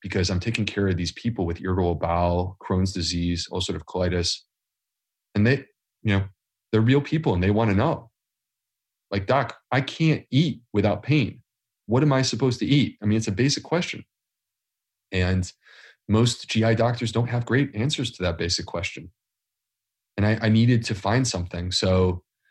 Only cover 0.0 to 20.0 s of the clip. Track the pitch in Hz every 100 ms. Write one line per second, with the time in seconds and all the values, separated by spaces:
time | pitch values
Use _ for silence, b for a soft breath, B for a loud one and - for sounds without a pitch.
0 | 92 98 90 90 117 113 104 - 98 87
1 | 85 - 117 117 85 85 92 92 87 82
2 | 85 85 87 87 90 95 - 92 92 92
3 | 80 87 87 82 - 92 95 82 - 92
4 | 90 90 87 - - _ _ _ _ _
5 | _ _ _ 104 110 139 - _ _ _
6 | 110 98 98 _ _ _ _ 110 113 139
7 | 143 160 156 90 92 104 113 98 143 -
8 | - _ _ _ _ _ _ _ _ _
9 | _ 101 95 131 120 - - 123 127 -
10 | 160 131 - 131 160 104 _ 104 104 101
11 | - 151 110 - _ _ _ _ - 117
12 | 151 135 131 113 135 127 110 143 113 -
13 | 104 107 110 95 131 - - 165 170 -
14 | - _ _ _ _ _ _ _ _ _
15 | _ 95 90 92 92 - B B B B
16 | - 104 120 117 - 113 113 110 117 120
17 | 117 - 120 120 120 120 143 104 131 -
18 | 113 - 90 82 87 90 87 87 - -
19 | 87 _ _ _ _ _ _ _ _ _